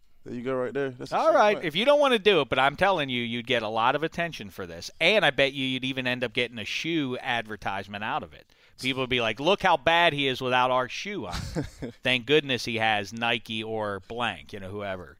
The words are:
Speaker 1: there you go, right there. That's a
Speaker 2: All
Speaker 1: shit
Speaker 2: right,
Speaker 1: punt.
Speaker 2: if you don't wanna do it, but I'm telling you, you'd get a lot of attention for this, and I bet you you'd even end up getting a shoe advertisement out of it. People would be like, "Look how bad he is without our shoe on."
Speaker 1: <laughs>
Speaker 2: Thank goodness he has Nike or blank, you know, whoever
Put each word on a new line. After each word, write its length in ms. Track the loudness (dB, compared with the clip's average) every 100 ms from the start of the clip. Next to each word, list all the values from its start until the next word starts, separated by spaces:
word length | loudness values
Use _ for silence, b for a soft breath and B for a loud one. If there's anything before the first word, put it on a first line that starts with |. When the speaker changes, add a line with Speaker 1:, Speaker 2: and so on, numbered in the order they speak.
| -20 -20 -12
Speaker 1:
there 80 |
you 80 | -8
go, 140 | -4 -2
right 180 | -2
there. 160 | -2 -4
That's 240 | -6 -4
a 40 | 0
Speaker 2:
All 100 | 4
Speaker 1:
shit 80 | 6
Speaker 2:
right, 200 | 6 4
Speaker 1:
punt. 100 | 0
Speaker 2:
if 100 | 0
you 80 | 4
don't 160 | 6
wanna 180 | 6 4
do 220 | 6 4
it, 80 | 4
but 100 | 4
I'm 160 | 4 4
telling 320 | 2 2 0
you, 140 | -2
you'd 240 | -2 -4 0
get 160 | 0
a 60 | 0
lot 260 | 2 2 2
of 80 |
attention 460 | -2 -4 -6 -6 -14
for 160 | -12 -12
this, 260 | -12 -12 0
and 240 | 4 6
I 60 | 4
bet 220 | 4 2
you 120 | 2 -4
you'd 200 | -2 -4
even 200 | -2 -2
end 200 | -2 -2
up 80 |
getting 260 | -2 -4 -4
a 60 | -8
shoe 520 | -6 -2 -2 -2 -4
advertisement 840 | -4 -4 -4 -8 -6 -6 -8 -8
out 200 | -6 -6
of 100 | -8
it. 120 | -18 -20 b b b
People 220 | -4 -2
would 60 | 0
be 120 | 0
like, 180 | 0 0
"Look 220 | 0 2
how 160 | 4 2
bad 360 | 4 4 4
he 140 | 2 -2
is 140 | -2
without 300 | 0 2 2
our 180 | 2 -2
shoe 380 | -6 -8 -8 -8
on." 60 |
Speaker 1:
<laughs> 680 | -8 -8 -8 -8 -10 -14 -6
Speaker 2:
Thank 220 | -2 0 2
goodness 400 | 2 2 -4 -2
he 120 | -2
has 360 | 0 0 -2
Nike 480 | -4 -2 -2 -4 -8
or 380 | -6 -6 -4 -6 -8
blank, 440 | -6 -4 -6 -12
you 80 | -14
know, 80 | -10
whoever 460 | -8 -8 -8 -12